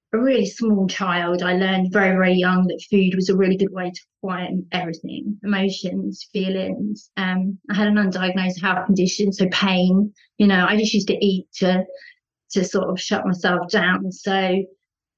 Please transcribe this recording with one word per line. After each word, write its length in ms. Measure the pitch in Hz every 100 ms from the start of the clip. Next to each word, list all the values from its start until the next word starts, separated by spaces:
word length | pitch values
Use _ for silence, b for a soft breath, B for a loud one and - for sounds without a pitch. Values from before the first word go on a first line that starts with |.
| -
a 60 | 220
really 260 | 269 240
small 420 | 196 - 226 202 185
child. 560 | - 185 175 175 175
I 120 | 180
learned 360 | 185 190 190 185
very, 200 | 202 190
very 240 | 185 185
young 320 | 180 180 185 180
that 180 | 165 -
food 240 | 202 185
was 160 | 185 190
a 60 | 190
really 200 | 190 190
good 160 | 190
way 180 | 185 180
to 100 | 180 _ _
quieten 460 | 190 180 180 185 180
everything, 640 | 180 170 165 - - 208 208
emotions, 880 | 202 190 196 190 180 190 196 190 -
feelings. 760 | 208 190 190 190 - 208 208 - 202
Um, 420 | 185 185 190 190 -
I 40 |
had 140 | 202 208
an 60 |
undiagnosed 640 | 208 196 185 185 185 185 175
health 240 | 190 180
condition, 480 | - 190 185 - 202
so 140 | 196 185
pain. 600 | - 196 185 185 190 208 - b -
You 100 | 202
know, 200 | 185 180
I 80 | 214
just 160 | 214
used 160 | 208 196
to 160 | -
eat 220 | 202 185 - -
to, 240 | 185 185 185 B B B _ _ _
to 140 | 202
sort 260 | 180 202 -
of 100 | 185
shut 240 | - 202
myself 460 | 190 180 185 175 175
down. 420 | 202 175 185 190
So 500 | 185 202 190 185 190 185 _ _ _ _